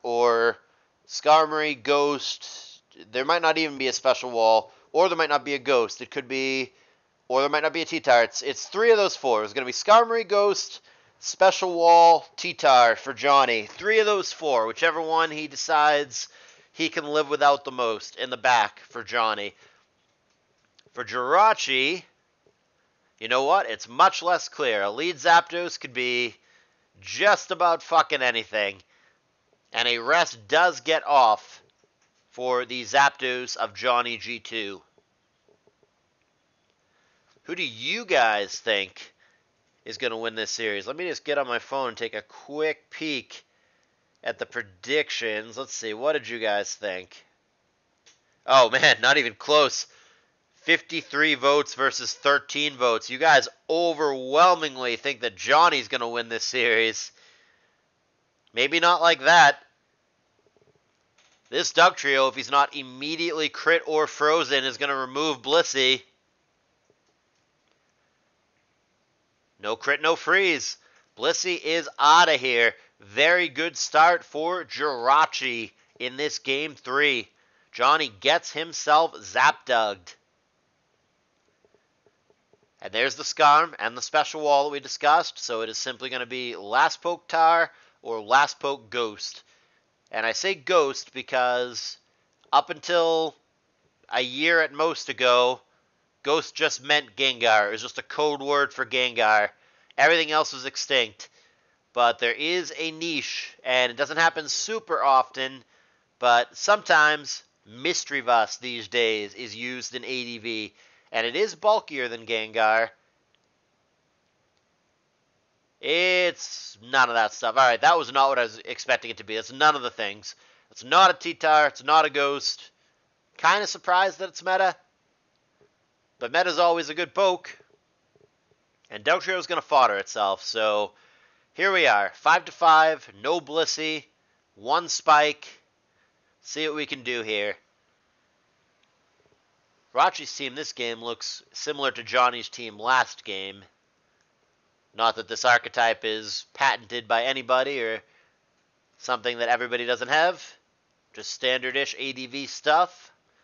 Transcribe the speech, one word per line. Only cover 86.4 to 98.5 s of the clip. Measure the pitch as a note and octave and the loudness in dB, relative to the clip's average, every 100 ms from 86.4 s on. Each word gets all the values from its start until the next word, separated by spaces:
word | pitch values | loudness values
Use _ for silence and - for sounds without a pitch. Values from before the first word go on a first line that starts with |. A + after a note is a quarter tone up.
| B2 F#2 | -10 -12
Last | G2+ B2 D#3 - | -2 2 2 0
Poke | E3+ E3+ _ | -8 -8 _
Tar | E3 E3 E3+ D#3+ _ _ _ | 2 4 4 0 _ _ _
or | A#2 A2+ | -10 -10
Last | G#2 C3+ D3 - | 2 2 2 -2
Poke | C#3+ C3+ A2 | -6 -6 -8
Ghost. | B2 A2+ G2 - - _ _ _ _ _ _ _ | -6 -6 -8 -14 -16 _ _ _ _ _ _ _
And | A2 A2+ | -6 -4
I | |
say | A2 F#3+ | -4 -6
Ghost | F3+ C3 F3+ C#3 C3 - | -6 0 2 2 -4 -12
because | B2+ B2 C3 B2 B2 B2 A2+ - - _ _ _ _ _ | -16 -6 -2 0 -2 -4 -8 -14 -16 _ _ _ _ _
up | C#3 - | 0 0
until | D#3 - F3 E3 E3 D#3+ - _ _ _ _ _ _ _ | -10 -2 2 2 0 -2 -8 _ _ _ _ _ _ _
a | B2 | -4
year | B2+ C3 D#3+ E3 | -4 -2 2 2
at | D3+ | 2
most | C#3+ D#3+ D3 - | 0 -2 -2 -8
ago, | A2+ B2+ B2 B2 B2+ _ _ _ _ _ _ | 0 4 4 4 0 _ _ _ _ _ _
Ghost | C#3 D#3 - | -2 -2 -2
just | - D#3 - | -4 -4 -4
meant | C#3 D3 B2+ G#2 | 0 0 0 -2
Gengar. | C3+ A#2+ A#2 G#2+ G2+ | -2 0 4 4 2
It | |
was | A2 | -2
just | A#2+ - | -10 -12
a | |
code | - - D3+ C#3+ | -10 -2 -2 -2
word | C#3 | -2